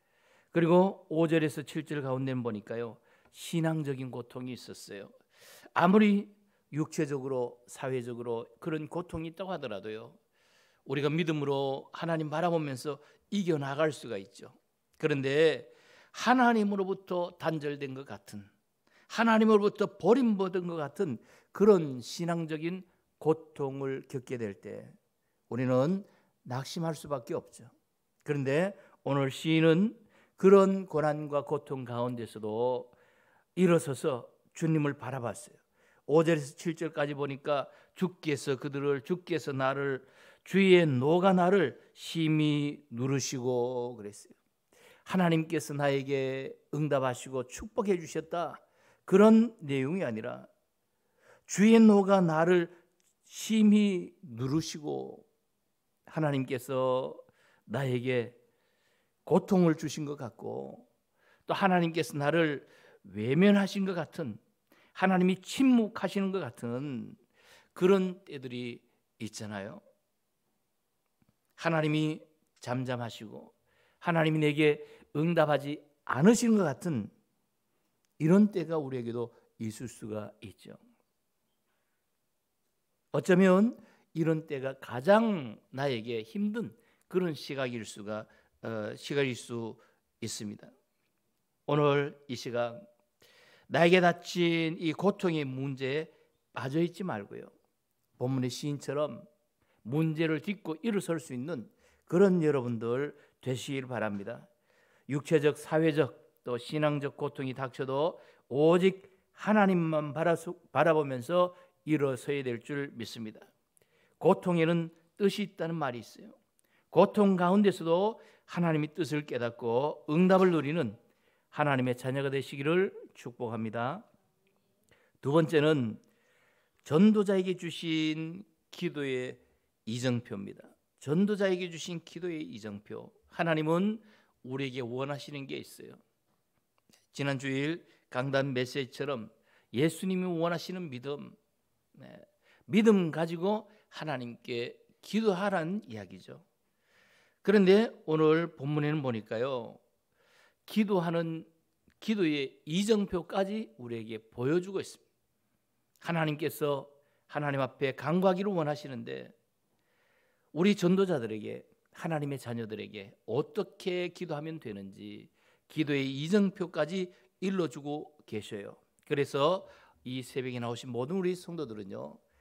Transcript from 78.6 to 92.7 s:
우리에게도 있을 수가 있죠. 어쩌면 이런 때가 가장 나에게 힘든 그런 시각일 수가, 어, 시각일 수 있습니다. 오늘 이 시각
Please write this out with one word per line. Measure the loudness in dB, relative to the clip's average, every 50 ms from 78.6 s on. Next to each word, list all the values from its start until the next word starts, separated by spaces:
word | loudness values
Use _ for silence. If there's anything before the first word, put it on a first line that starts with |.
| -4 -4 -4 -4
우리에게도 | -4 -4 -6 -6 -6 -6 -6 -6 -6 -8 _ _ _ _ _ -8
있을 | -8 -8 -8 -8 -12 -14
수가 | -14 -12 -12 -10 -8 -8 -10 -12 -16 _
있죠. | -18 -18 -18 _ -20 -20 -20 -20 _ _ _ _ _ _ _ _ _ _ _ _ _ _ _ _ _ _ _ _ _ _ _ _ _ _ _ _ _ _ _ _ _ _ _ _ _ _ _ _ _ _ _ _ _ _
어쩌면 | -4 -2 2 4 6 6 8 8 8 6 6 4 0 -4 -16 -20 _ _ _ _ -4
이런 | -2 0 0 0 0 -2
때가 | -6 -8 -8 -6 -8 -10 -10
가장 | -12 -10 -8 -2 4 6 6 6 6 4 0 -2 -4 -8 -12 -14 _ _
나에게 | -8 -4 -2 -2 -2 -2 -4 -6 -6 -6 -6
힘든 | -8 -6 -4 -4 -2 -2 -4 -6 -8 -10 _ _ _ _ _ _ -4
그런 | -4 -2 -2 -2 -4
시각일 | -6 -10 -10 -6 -6 -6 -4 -6 -8 -10
수가, | -10 -14 -14 -10 -10 -8 -8 -10 -12 _ _ _ _ _ _ -10
어, | -8 -8 -6 -8 -8 -10
시각일 | -12 -10 -6 -2 -2 -2 -2 -2
수 | -6 -10 -10 -10 -8 -8 -10 -12 -14 _ _ _ _ _ _ _ -12
있습니다. | -10 -10 -8 -8 -10 -10 -12 -12 -16 -20 -20 _ _ _ _ _ _ _ _ _ _ _ _ _ _ _ _ _ _
오늘 | 0 2 4 4 4 4 4 0 -2 -6 -12 _ -12
이 | -10
시각 | -10 -8 -6 -4 -2 -4 -4